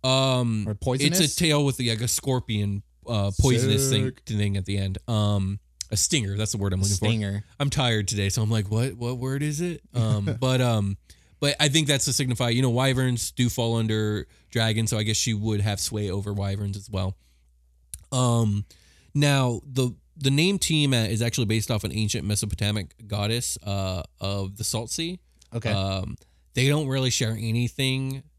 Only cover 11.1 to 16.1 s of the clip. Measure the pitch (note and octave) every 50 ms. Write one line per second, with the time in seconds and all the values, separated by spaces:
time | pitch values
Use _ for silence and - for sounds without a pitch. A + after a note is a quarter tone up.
11.1 | - _ _ _ _ _ - C#3+ C#3+ - D3+ D3+ C3+ D#3+ D#3 C#3 D3 C3 - -
12.1 | B2 - C#3+ B2 B2 - B2+ A#2+ A#2 A#2+ C3 B2+ A#2 B2 C3 C3+ C3 B2+ C3 B2+
13.1 | B2 A#2 - - - - B2 A#2+ - - A#2 A#2 A#2 A2+ A2+ A2 A2 G#2+ G#2+ G#2+
14.1 | G#2 G2+ - _ _ _ _ _ - A#2 A2+ A2+ A2 A2 A2+ G#2+ - G#2+ G#2+ G#2+
15.1 | A2 - - A#2+ A2+ G#2 G#2 A2 G#2+ G#2 G2+ A2 G#2 G2+ - - - G#2 G#2 G2